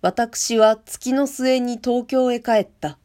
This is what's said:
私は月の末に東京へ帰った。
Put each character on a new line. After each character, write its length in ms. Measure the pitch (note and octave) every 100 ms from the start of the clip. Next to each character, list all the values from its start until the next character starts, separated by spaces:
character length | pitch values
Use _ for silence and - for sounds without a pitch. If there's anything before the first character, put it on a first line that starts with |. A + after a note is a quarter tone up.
私 560 | F3+ G3 A#3 A#3 - A#3
は 200 | A3 A3
月 340 | - - B3+
の 160 | C4+ C#4
末 320 | C4+ B3+ C4
に 200 | B3 A#3+
東 220 | B3 B3 A#3+
京 260 | C4 B3+
へ 80 | A#3+
帰 120 | A#3+ A3
っ 80 | G3 _
た。 180 | D3 C#3+